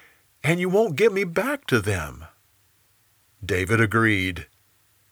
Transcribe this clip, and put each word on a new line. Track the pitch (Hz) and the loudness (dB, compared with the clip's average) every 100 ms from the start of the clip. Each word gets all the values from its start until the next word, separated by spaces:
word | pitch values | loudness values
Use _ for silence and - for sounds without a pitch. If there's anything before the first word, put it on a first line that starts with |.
| - _ _ _ | -14 _ _ _
and | 139 175 | -2 0
you | 185 | 2
won't | 190 226 139 | 2 2 2
give | 220 | 2
me | 196 | 2
back | 196 170 233 285 - | -2 -2 -2 -4 0
to | 123 | 0
them." | 98 95 76 65 80 _ _ _ _ _ _ _ _ _ _ _ | 0 -4 -6 -12 -18 _ _ _ _ _ _ _ _ _ _ _
David | 90 92 92 113 | -4 -2 0 2
agreed. | 113 110 113 101 92 85 - _ _ _ _ _ _ | 2 2 2 2 -2 -6 -12 _ _ _ _ _ _